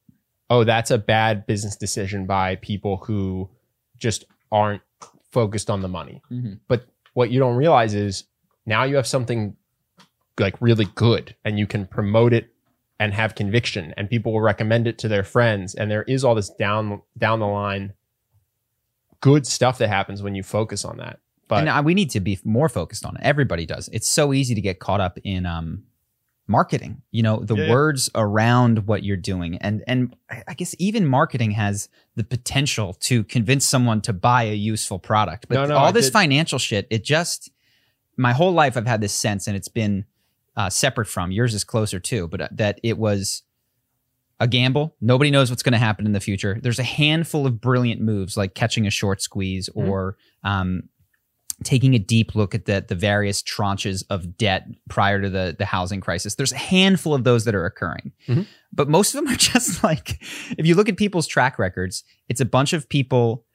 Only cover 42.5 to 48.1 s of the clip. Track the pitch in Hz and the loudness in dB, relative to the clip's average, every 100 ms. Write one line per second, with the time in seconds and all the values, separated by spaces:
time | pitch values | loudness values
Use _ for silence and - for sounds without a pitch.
42.5 | 101 104 - 113 107 107 101 95 - _ | -2 -2 0 -4 0 0 0 -4 -8 _
43.5 | _ _ _ _ _ _ _ _ - 113 | _ _ _ _ _ _ _ _ -2 2
44.5 | 123 127 143 156 - 110 127 147 139 120 | 4 4 2 -2 -2 2 4 6 4 4
45.5 | 123 - 113 117 104 107 101 - 98 101 | 2 2 4 2 2 0 0 -2 -2 -2
46.5 | 120 123 117 120 - 147 160 160 156 135 | -2 -2 -2 -2 0 2 2 0 -2 0
47.5 | 113 123 127 120 110 110 | 0 0 2 2 0 -2